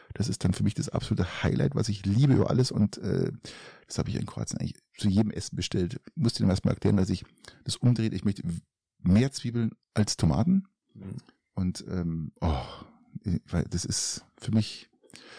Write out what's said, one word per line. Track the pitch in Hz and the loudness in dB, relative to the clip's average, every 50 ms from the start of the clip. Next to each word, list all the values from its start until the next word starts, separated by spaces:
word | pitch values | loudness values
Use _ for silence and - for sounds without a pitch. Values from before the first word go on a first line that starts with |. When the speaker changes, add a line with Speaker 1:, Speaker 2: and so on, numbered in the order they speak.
| - - - | -20 -14 -4
Speaker 1:
Das | - 104 147 | -2 -2 -2
ist | - - - | -2 0 0
dann | 92 95 | 0 0
für | - 104 | 2 0
mich | 101 - | 0 0
das | - - - | -2 -6 -2
absolute | - - - - - 87 90 - - - | -4 -4 -2 -2 0 0 -2 -4 -4 -2
Highlight, | - - - - 135 143 139 | -2 0 0 2 0 0 0
was | 107 107 110 | -2 -2 -2
ich | 104 98 - | -4 -4 0
liebe | 98 101 120 147 139 123 | 2 4 4 6 6 6
über | 101 - - | 4 4 2
alles | - 120 127 - | 2 2 2 0
und, | - - - - - - | 2 2 2 2 2 0
äh, | 247 95 - 50 50 50 - - - - - - - - - - _ | 0 2 2 0 0 0 -4 -8 -16 -16 -18 -18 -20 -20 -20 -20 _
das | - - | -8 -6
habe | - - - | -4 -4 -2
ich | - | -2
in | - - | -4 -6
Kroatien | - - - - - - - | -6 -6 -8 -6 -6 -6 -6
eigentlich | - - - _ _ _ _ | -6 -8 -8 _ _ _ _
zu | - - | -2 0
jedem | 104 95 104 110 101 | 2 4 4 4 2
Essen | - - - - - | 0 -6 -8 -8 -6
bestellt. | - 90 - - 98 90 82 - - _ | -6 -4 -2 0 -2 -2 -2 -4 -10 _
Ich | - - | -12 -4
musste | 170 - - - - 107 | -2 0 0 0 2 2
dem | 95 | 2
erstmal | 95 - - - - | 2 2 2 0 -2
erklären, | - - 104 104 | 2 2 2 4
dass | 95 95 95 | 4 2 2
ich | 92 - - - _ _ - - - - - | 0 -4 -6 -14 _ _ -20 -20 -20 -14 -10
das | - - | -10 -6
umdrehe. | - - 123 120 117 110 110 | 2 4 4 4 4 2 -2
Ich | - 92 - | -2 0 0
möchte | 104 98 - - | 0 -2 -2 -4
w-, | 85 82 - - _ _ _ _ _ _ _ | -6 -6 -6 -8 _ _ _ _ _ _ _
mehr | - 90 92 110 131 139 | 2 4 6 6 4 2
Zwiebeln | - - - 120 113 117 113 107 - _ _ _ - | -2 -4 -6 -4 -2 0 -2 -2 -4 _ _ _ 0
als | 110 104 - - | 0 0 0 2
Tomaten. | - - 80 67 85 127 175 190 190 190 _ _ _ _ _ _ | 2 2 4 4 4 4 4 4 2 2 _ _ _ _ _ _
Speaker 2:
Mhm. | - 95 95 113 131 - _ _ _ _ _ - | -16 -12 -12 -12 -12 -14 _ _ _ _ _ -4
Speaker 1:
Und, | 98 92 90 87 - - - | -2 -2 0 -2 -4 -8 -6
ähm, | 90 90 87 85 82 80 78 - _ - | -4 -2 -2 -2 -2 -4 -6 -8 _ -4
oh, | 85 82 73 62 - - - - - - _ _ _ _ - - - 90 87 - _ - | -2 -2 -2 -2 -4 -8 -14 -18 -18 -20 _ _ _ _ -16 -10 -4 -4 -4 -4 _ -2
weil | - 80 - | -2 -2 -2
das | - - 87 - | -2 -4 -6 -4
ist | - - - - - - - - _ _ | -4 -4 -4 -4 -6 -8 -10 -14 _ _
für | - - - | -10 -4 0
mich, | 107 113 107 - - - - _ _ _ _ _ - - - - - | 0 0 0 0 -8 -14 -18 _ _ _ _ _ -20 -20 -20 -20 -20